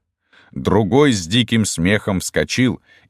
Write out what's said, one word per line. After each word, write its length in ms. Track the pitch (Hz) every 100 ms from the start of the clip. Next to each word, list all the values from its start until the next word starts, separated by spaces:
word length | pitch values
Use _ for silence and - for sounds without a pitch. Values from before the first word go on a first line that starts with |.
| _ _ _ _ _
Другой 640 | 67 67 92 101 127 147
с 120 | 107 80
диким 400 | 117 117 117 101
смехом 540 | - 87 104 - 95
вскочил 640 | - 87 78 - 127 90 _ _ _